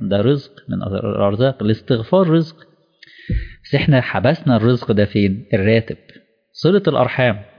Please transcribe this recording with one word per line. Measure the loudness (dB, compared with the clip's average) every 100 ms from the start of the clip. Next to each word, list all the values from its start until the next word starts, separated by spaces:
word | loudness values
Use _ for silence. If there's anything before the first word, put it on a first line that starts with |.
ده | -4 0
رزق | 2 0 -4 -18 -10
من | -8
الأرزاق. | -6 -6 -4 -2 0 0 0 0
الاستغفار | -2 -2 -2 -4 0 0 2
رزق، | 2 0 -8 _ _ _ _ -20 -16 -6 -6 -6 -16
بس | -4 -2
إحنا | 2 2
حبسنا | 0 -2 0 0 0 2
الرزق | 2 0 0
ده | 0 0
فين؟ | 2 0 0 -2
الراتب، | 0 2 2 0 -10 _ -20 _ _ _
صلة | -4 0 2 2
الأرحام. | 0 0 0 -2 -2 -10